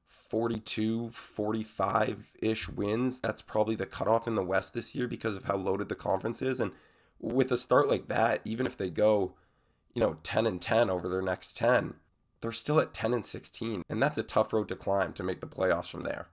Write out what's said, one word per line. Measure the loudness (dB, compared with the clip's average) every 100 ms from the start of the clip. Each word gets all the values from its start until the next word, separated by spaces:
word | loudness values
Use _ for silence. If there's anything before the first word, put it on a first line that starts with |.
| _
forty-two, | -18 -6 -2 0 -2 -2 0 2 0 -4
forty-five-ish | -8 -8 -4 -2 -2 -4 -2 0 2 2 -2 -10 -2 0 0 -4
wins. | -4 -2 0 0 -2
That's | -4 -4
probably | -2 0 2 0
the | -4
cutoff | -2 2 2 4
in |
the | 0
West | 2 0 0
this | -4 -6 -4
year | -4
because | -2 -4 -2
of |
how | -2 0
loaded | 0 0 -2
the | -4
conference | 0 0 0 -2
is. | -2 0
And | -2 -4 -18 _ _ _
with | -2 0 2
a | 0
start | 4 4 4
like | 0 0
that, | 2 2 2 -2
even | -4 -4
if | -2
they | -4
go, | 2 4 4 2 -4 _ _ _ _ _
you | 0
know, | 0 0
ten | -2 2 2
and | 0
ten | 2 4 4
over | 2 0
their | 0
next | 0 -2 -6 0
ten, | 4 4 2 -6 _ _ _ _
they're | -6
still | -4 2 2
at | 2
ten | 0 0
and | 0 -2
sixteen. | -8 -10 -8 -4 -4 -4
And | 0
that's | 0 0
a |
tough | 0 2 2
road | 0 -2
to | -4
climb | 0 2 0
to | -2
make | -4 -4
the | -8
playoffs | 0 2 2 -2
from | -6
there. | -6 -6 -10